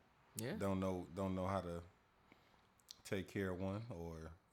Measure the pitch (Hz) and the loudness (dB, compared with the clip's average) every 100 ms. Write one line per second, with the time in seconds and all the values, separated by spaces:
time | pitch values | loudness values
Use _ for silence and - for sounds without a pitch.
0 | - - - - 120 - 98 95 95 92 | -20 -20 -10 -4 -2 2 4 4 4 2
1 | 85 87 98 92 92 98 87 85 85 - | -2 0 0 2 2 2 0 -4 -8 -20
2 | - - - - - - - - - - | -20 -20 -20 -20 -20 -20 -20 -20 -18 -12
3 | - 101 85 104 95 90 98 101 117 87 | -2 -2 0 0 2 2 0 -2 -4 -4
4 | 85 80 80 82 - | -4 -6 -10 -12 -10